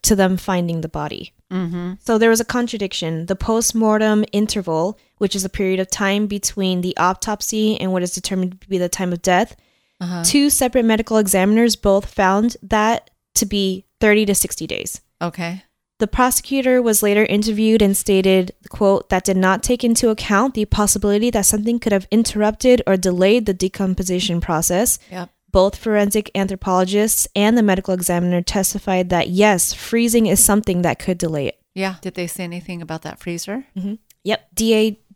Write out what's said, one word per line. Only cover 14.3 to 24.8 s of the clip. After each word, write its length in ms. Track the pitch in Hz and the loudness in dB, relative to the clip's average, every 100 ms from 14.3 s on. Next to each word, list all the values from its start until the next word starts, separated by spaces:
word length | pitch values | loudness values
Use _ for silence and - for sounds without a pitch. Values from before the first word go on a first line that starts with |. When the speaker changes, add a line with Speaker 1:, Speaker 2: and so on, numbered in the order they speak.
| 196 | 0
Speaker 1:
sixty 320 | 180 - 160 | -2 -6 -8
days. 340 | - - - _ - | -8 -10 -14 _ -8
Speaker 2:
Okay. 420 | 170 175 170 185 - _ _ - | -8 -6 -10 -10 -16 _ _ -6
Speaker 1:
The 80 | 214 | -2
prosecutor 760 | - 254 247 - 269 254 254 | 2 2 0 -2 -2 2 2
was 220 | 233 214 | 2 2
later 220 | 208 202 220 | 2 2 2
interviewed 580 | 208 214 208 220 220 | 2 0 0 4 4
and 120 | 202 196 | 4 2
stated, 580 | - 190 190 190 180 - - | 2 2 4 2 0 -6 -12
quote, 400 | - 202 196 - | 0 2 2 2
"That 140 | 185 | -2
did 140 | 190 185 | 0 2
not 240 | 185 190 | 2 2
take 220 | - 247 | 0 0
into 260 | 240 233 233 | 0 2 2
account 460 | 220 - 202 214 220 | 0 0 2 2 -2
the 100 | 214 | -2
possibility 640 | - 208 202 202 208 240 | 0 0 0 0 2 2
that 160 | 233 196 | 0 0
something 320 | 214 214 233 | 0 0 -2
could 140 | 226 | 0
have 140 | 196 - | 0 2
interrupted 720 | 214 220 208 208 214 254 247 - | 0 0 0 -2 2 4 4 4
or 100 | 190 | 0
delayed 480 | 185 180 190 240 214 | 2 2 4 4 0
the 80 | |
decomposition 880 | 185 190 - 190 185 185 180 180 170 | -2 -4 -2 -4 -2 -2 -4 -2 -4
process." 560 | 170 160 156 180 | -2 -2 0 0